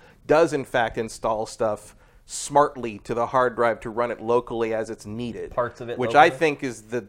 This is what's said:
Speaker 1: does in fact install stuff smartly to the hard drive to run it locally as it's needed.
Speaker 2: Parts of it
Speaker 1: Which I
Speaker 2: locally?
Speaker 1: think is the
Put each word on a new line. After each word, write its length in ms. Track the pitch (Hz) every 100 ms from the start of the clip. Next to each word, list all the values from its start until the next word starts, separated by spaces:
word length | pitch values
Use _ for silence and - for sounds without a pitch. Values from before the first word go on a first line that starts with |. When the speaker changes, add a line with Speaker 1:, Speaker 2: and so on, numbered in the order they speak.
| - _ -
Speaker 1:
does 240 | 156 170
in 120 | 147
fact 320 | 131 131 113 123
install 480 | 113 - 117 110
stuff 520 | 113 - 113 104 - - _ _
smartly 720 | _ - - 143 147 131 120 104
to 160 | -
the 120 | 117 117
hard 300 | 131 127 110
drive 240 | 117 107
to 100 | 123
run 220 | 110 120
it 80 | 107
locally 520 | 110 120 120 117 113
as 160 | 110 110
it's 160 | 107 101
needed. 440 | 110 120 98 85
Speaker 2:
Parts 300 | - 120 -
of 80 | 120
it 100 | 120
Speaker 1:
Which 160 | 123
I 100 | 143
Speaker 2:
locally? 140 | 165 -
Speaker 1:
think 240 | 165 139
is 200 | 135 110
the 240 | 107 120